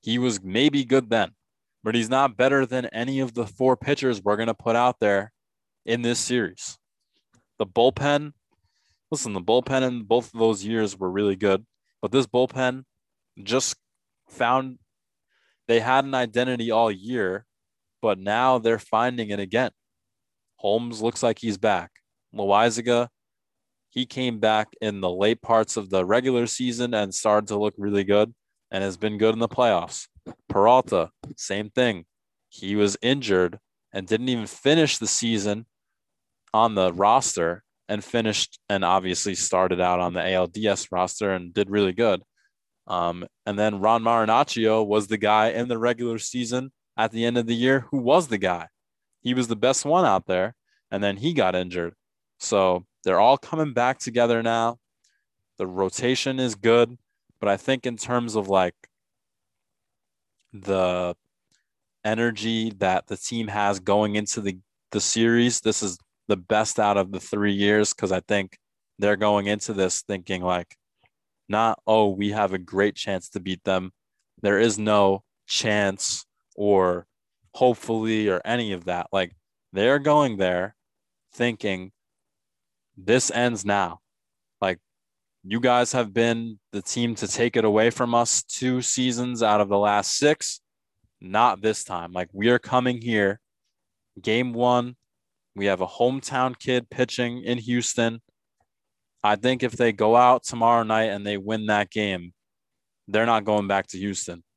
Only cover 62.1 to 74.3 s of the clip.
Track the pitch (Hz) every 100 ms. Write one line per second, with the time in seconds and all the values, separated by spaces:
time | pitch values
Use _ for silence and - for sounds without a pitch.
62.1 | 113 117 107 110 113 113 98 98 92 -
63.1 | 101 - 117 107 104 101 98 92 101 107
64.1 | 104 104 - 98 92 _ _ _ 104 -
65.1 | 113 117 117 120 117 113 - 101 87 _
66.1 | _ - 98 87 107 110 - 104 101 95
67.1 | 95 - 104 104 101 101 107 104 - 98
68.1 | 92 - 104 95 _ _ _ _ _ 101
69.1 | 101 107 104 101 104 - 101 92 - -
70.1 | 98 87 92 90 90 87 _ _ _ _
71.1 | _ _ _ _ 104 113 - - 110 104
72.1 | 95 104 104 101 92 87 95 101 - -
73.1 | 95 - 98 92 90 - 92 92 _ _
74.1 | _ _